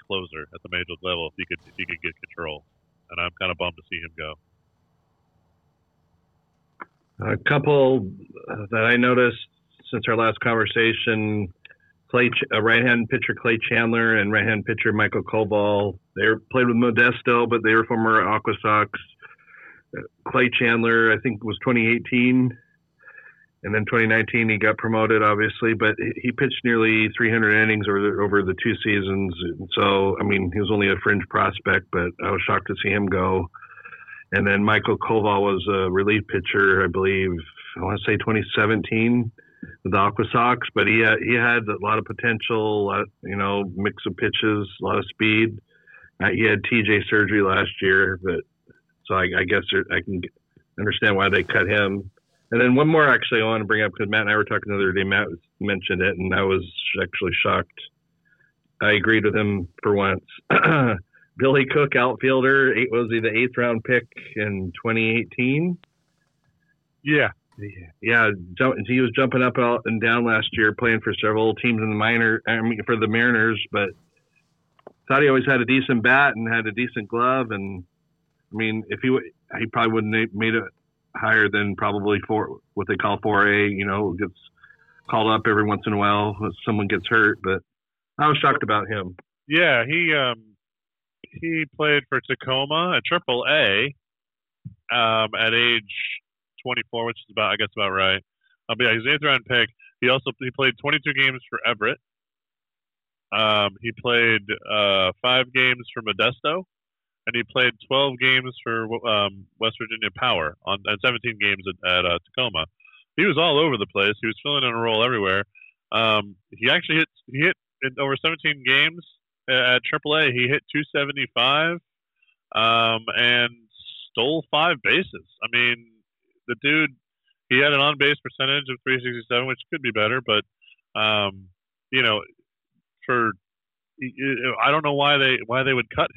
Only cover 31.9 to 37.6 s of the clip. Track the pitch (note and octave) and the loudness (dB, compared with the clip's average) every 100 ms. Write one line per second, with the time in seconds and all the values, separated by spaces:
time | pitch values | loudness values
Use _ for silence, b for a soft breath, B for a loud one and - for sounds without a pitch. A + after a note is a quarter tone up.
31.9 | F#2 F2 - F2 F#2+ - G2 - F#2+ G2+ | -4 -4 -4 -4 -4 -2 -2 -4 -6 -2
32.9 | G2+ G2 F#2+ F#2 F#2+ F2 B B B B | -2 0 0 0 0 -4 B B B B
33.9 | B B B B G2 G2+ G2 G#2 G#2+ G#2 | B B B B -2 2 2 2 2 2
34.9 | G2+ - A2+ G#2 G2 G2+ F#2+ F#2 G2 F#2+ | -2 0 0 2 2 2 0 0 0 0
35.9 | F#2 G2+ G#2+ G#2 G2 E2 G#2 G2 F#2+ F#2 | 0 2 0 0 -4 -2 0 2 4 2
36.9 | F2 F#2+ G2 F#2+ F2 D2+ - | 0 0 2 0 -4 -8 -18